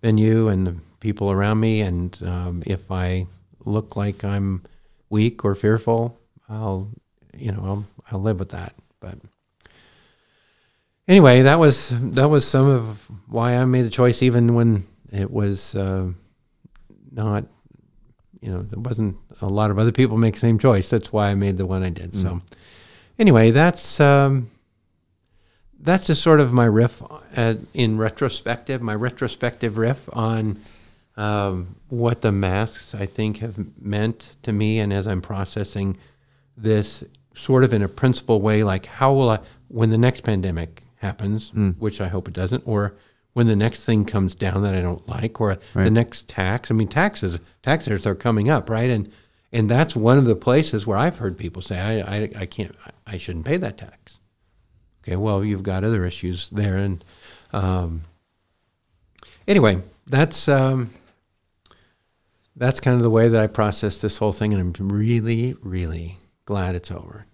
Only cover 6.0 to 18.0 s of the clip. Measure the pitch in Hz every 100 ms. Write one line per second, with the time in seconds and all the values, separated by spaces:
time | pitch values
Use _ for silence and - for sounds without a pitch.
6 | 117 - _ _ _ 107 107 95 101 110
7 | _ _ _ - 110 101 95 104 104 -
8 | - 101 104 98 95 - 87 _ _ _
9 | 95 - - _ _ _ _ _ _ _
10 | _ _ _ _ _ _ _ _ _ _
11 | - 190 147 123 131 160 156 123 - 120
12 | 131 - 143 151 135 135 139 131 113 107
13 | - 107 - 110 120 123 127 127 120 101
14 | 123 120 127 120 117 117 117 107 92 _
15 | - 101 98 104 101 98 - 104 98 95
16 | 92 90 _ _ _ _ _ - - 50
17 | 50 135 107 104 - _ _ _ _ _